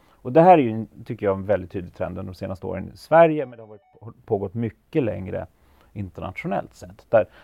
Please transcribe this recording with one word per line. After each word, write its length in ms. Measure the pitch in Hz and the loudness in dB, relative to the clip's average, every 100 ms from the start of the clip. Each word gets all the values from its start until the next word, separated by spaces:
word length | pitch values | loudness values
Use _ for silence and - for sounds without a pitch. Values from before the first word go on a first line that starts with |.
| _ | _
Och 220 | _ 123 | _ 2
det 80 | 139 | 6
här 160 | 175 170 | 8 8
är 40 | |
ju, 240 | 120 110 107 - | 6 -2 -8 -14
tycker 220 | 117 113 104 | -12 -2 -2
jag, 100 | 95 | -2
en 80 | |
väldigt 260 | 95 95 90 | 0 -2 -2
tydlig 240 | 101 90 | -10 -12
trend 240 | - 87 90 | -10 -8 -8
under 140 | 95 | -12
de 40 | 92 | -12
senaste 300 | 98 98 95 | -12 -10 -8
åren 240 | 92 101 | -8 -10
i 20 | - | -16
Sverige, 500 | - 160 170 151 127 | 2 4 6 2 -6
men 100 | 117 | -12
det 60 | |
har 60 | 110 | -20
varit, 140 | 104 _ _ 110 - - | -20 _ _ -20 -20 -4
pågått 280 | 104 98 | -4 -4
mycket 480 | 113 113 - _ 160 | -4 -6 -8 _ -4
längre 440 | 117 98 92 92 90 _ _ _ _ | -4 -6 -8 -10 -12 _ _ _ _
internationellt 840 | 107 95 - 87 - 170 196 - | -12 -12 -10 -12 -10 -6 -6 -8
sett, 320 | - 92 101 _ | -18 -20 -20 _
där, 140 | 110 - - | 0 0 -8